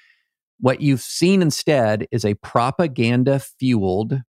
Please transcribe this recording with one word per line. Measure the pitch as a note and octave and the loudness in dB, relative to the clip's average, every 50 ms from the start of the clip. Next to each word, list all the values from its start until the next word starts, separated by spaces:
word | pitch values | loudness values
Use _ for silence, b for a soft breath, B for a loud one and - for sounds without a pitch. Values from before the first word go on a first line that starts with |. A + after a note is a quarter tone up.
| b b b b b b b b _ _ _ - | b b b b b b b b _ _ _ -2
What | - B2+ C3+ - | 0 0 0 2
you've | D3+ C#3+ C3+ A#2 | 0 0 0 0
seen | - - - - E3+ F3+ G3 F#3+ | -2 -6 -4 0 2 2 4 4
instead | F3 D3+ - - - D3 C#3 C3+ A2+ G#2+ G#2+ G#2 - - | 2 0 0 -2 0 0 2 2 2 2 0 -2 -4 -4
is | B2 A2+ - | -4 -2 -2
a | G#2 G#2 | -2 -2
propaganda-fueled, | - - - - B2 A#2 C3 - - F3 D3+ B2 A#2+ A#2 A#2 B2 B2+ B2+ C#3 C#3 C3+ - - - - C3 C3 A#2+ G#2+ F#2+ F#2 F2+ G2+ A2+ A2+ C3+ C3+ A#2+ _ _ | -4 -6 -4 -2 0 0 0 0 -2 -2 -2 0 0 0 2 2 2 2 2 0 0 -2 -8 -10 -4 -2 0 0 2 0 0 0 -2 -2 -2 -4 -6 -6 _ _